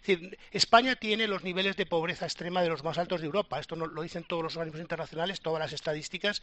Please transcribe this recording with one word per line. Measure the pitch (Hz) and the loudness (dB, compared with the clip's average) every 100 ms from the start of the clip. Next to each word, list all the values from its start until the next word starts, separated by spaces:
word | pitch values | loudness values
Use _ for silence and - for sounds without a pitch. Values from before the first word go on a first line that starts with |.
Es | - | 2
decir, | 175 180 - - | 2 0 -14 -4
España | 196 - 233 254 247 | 0 8 8 8 0
tiene | 220 208 220 | 0 0 0
los | 190 | 0
niveles | 185 180 190 196 | -2 0 0 0
de | |
pobreza | 185 170 165 165 | 0 0 0 -2
extrema | 160 - 170 180 | -4 -4 -2 2
de | 170 | 2
los | 156 | 2
más | 156 156 | -2 -2
altos | 175 180 | 0 -2
de | 156 | 0
Europa. | 190 - 135 | -2 0 -4
Esto | - 160 | -6 -6
no, | |
lo | 160 151 | -6 -6
dicen | 165 175 | -6 -8
todos | 160 170 | -4 -4
los | 160 165 | -2 -4
organismos | 160 156 | -6 -6
internacionales, | 170 165 160 156 175 190 | -6 -6 -4 -2 -2 -2
todas | 165 160 | -2 -2
las | 151 | -2
estadísticas. | 143 - 156 151 180 202 208 | -4 -2 -4 -4 -2 -2 -2